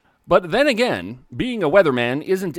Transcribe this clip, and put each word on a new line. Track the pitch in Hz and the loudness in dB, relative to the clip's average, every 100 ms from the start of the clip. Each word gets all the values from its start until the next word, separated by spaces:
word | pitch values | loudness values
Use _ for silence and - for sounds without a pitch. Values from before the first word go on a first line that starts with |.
| _ _ - | _ _ 0
But | 180 180 | 0 2
then | 202 294 | 0 0
again, | 214 240 113 87 127 _ 120 | 0 -2 -2 -6 -14 _ -8
being | 233 240 | -6 -2
a | 160 | 2
weatherman | 190 165 123 120 135 | 4 4 2 0 -2
isn't | 170 190 190 | -2 -4 -4